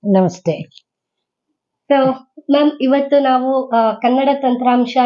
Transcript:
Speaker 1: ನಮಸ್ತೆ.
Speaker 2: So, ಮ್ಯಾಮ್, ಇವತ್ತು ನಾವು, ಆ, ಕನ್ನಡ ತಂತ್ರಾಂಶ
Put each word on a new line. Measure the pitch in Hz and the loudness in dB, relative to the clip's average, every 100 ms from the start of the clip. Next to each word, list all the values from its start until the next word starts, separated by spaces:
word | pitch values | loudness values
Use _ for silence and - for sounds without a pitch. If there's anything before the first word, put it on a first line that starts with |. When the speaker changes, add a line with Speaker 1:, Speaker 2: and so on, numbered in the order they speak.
| 202 | 0
Speaker 1:
ನಮಸ್ತೆ. | 190 185 180 170 151 - - _ _ _ _ _ _ _ _ _ _ - | 2 0 -2 -6 -6 -8 -20 _ _ _ _ _ _ _ _ _ _ -2
Speaker 2:
So, | 277 262 254 - - - | 0 0 -2 -10 -12 -2
ಮ್ಯಾಮ್, | 285 294 294 | 0 0 0
ಇವತ್ತು | 262 277 277 285 | 0 0 2 0
ನಾವು, | 269 254 262 269 262 | 2 0 0 -2 -2
ಆ, | 233 226 | 0 0
ಕನ್ನಡ | 220 240 254 277 | 0 -2 0 0
ತಂತ್ರಾಂಶ | 277 262 247 247 247 240 262 | 0 -2 -2 0 0 0 0